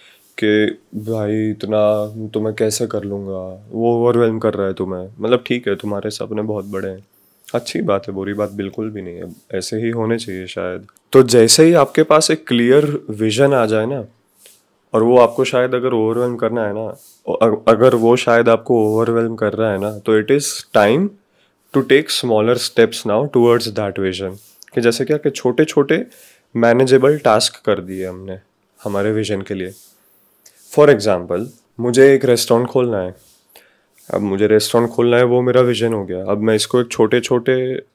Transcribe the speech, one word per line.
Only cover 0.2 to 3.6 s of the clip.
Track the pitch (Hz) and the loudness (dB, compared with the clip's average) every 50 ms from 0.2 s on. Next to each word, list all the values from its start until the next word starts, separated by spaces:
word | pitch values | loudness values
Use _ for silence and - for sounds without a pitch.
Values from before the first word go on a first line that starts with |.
| _ _ - - 110 | _ _ -8 -4 0
कि | 104 107 107 107 98 - - _ _ - | 2 2 2 2 0 -2 -8 _ _ -14
भाई | 107 107 110 113 110 104 104 107 110 110 110 | -12 -8 -6 -6 -4 -4 -2 -2 -2 -2 -4
इतना | 104 107 - 104 107 107 104 104 107 104 107 107 110 110 107 | -6 -6 -6 -2 0 0 2 2 0 0 -4 -8 -10 -12 -12
तो | 104 - 107 | -8 -6 -4
मैं | 107 110 107 | -4 -4 -2
कैसे | 110 113 110 104 - 117 | -2 -2 -2 -2 -4 -6
कर | - - 104 101 | -6 -6 -8 -8
लूँगा, | 101 101 101 98 98 95 92 92 92 92 107 | -8 -10 -10 -10 -10 -10 -10 -12 -12 -16 -18